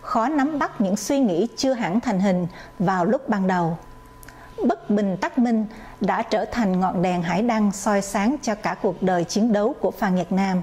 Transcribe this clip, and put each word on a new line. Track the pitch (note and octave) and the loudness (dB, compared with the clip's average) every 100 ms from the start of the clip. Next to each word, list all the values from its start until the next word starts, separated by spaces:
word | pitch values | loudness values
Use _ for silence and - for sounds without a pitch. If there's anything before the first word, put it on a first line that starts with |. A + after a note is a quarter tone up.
khó | - A#3 A#3 | -2 0 2
nắm | D#4 C#4 D4 | 2 0 0
bắt | E4 - | -4 0
những | F#3+ | 0
suy | G3+ - C#4 | 0 0 2
nghĩ | A#3+ E3 A3+ | 2 2 0
chưa | - C4 | 0 0
hẳn | A#3+ F#3+ G#3 | 0 0 0
thành | B3 F#3+ | 0 0
hình | G3+ F3+ E3+ - - - | 2 2 -2 -8 -20 -2
vào | F#3 F#3 | 0 2
lúc | F3 B3+ - | 2 0 0
ban | G#3 F#3+ | 0 2
đầu. | F#3 E3+ E3 - - - - - - - - | 2 0 -2 -10 -20 -20 -20 -20 -20 -18 -2
Bất | F#4 - - | -2 -2 0
bình | G#3 G3+ F3+ | 0 0 -2
tắc | D#4+ C#4 | -2 0
minh | A#3+ A3+ G#3 - - - | 2 2 -2 -10 -18 -4
đã | G3 F3+ | 0 0
trở | - G3+ | 0 -2
thành | G#3+ A#3 G3+ F#3 | 0 0 0 2
ngọn | F#3 F3+ | 2 2
đèn | F3+ F3+ | 0 0
hải | E3+ F3 | 0 0
đăng | A#3+ A3 G#3 | 0 2 2
soi | F#3 A3+ G3+ | 0 0 0
sáng | F#3+ G#3 G#3 D4+ | 0 0 0 0
cho | - | -4
cả | G#3 E3+ F3 | -4 -4 -2
cuộc | G3 F3+ | -2 0
đời | F#3 F3+ | 0 2
chiến | E3+ G#3 A#3+ | 0 2 2
đấu | G#3 G#3+ D4+ | 4 2 0
của | F#3 | -4
Phan | - G#3 | -2 0
Nhật | F3+ F3 | 0 0
Nam. | F#3+ G3 F#3 | 0 2 0